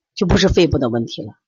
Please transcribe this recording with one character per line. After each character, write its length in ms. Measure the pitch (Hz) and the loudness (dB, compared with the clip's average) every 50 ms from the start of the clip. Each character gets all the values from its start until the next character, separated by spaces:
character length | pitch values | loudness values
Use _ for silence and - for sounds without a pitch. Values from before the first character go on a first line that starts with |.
| _ _ - | _ _ -6
就 120 | - 202 | -4 0
不 120 | 170 - 190 | 0 2 2
是 100 | 185 185 | 2 2
肺 180 | - 196 175 | 4 4 2
部 120 | 151 - 143 | 2 2 0
的 100 | 135 117 | -2 -2
问 160 | 113 120 117 | -2 -2 -4
题 180 | 110 - - | -6 -8 -14
了。 120 | 104 107 - _ _ | -14 -14 -16 _ _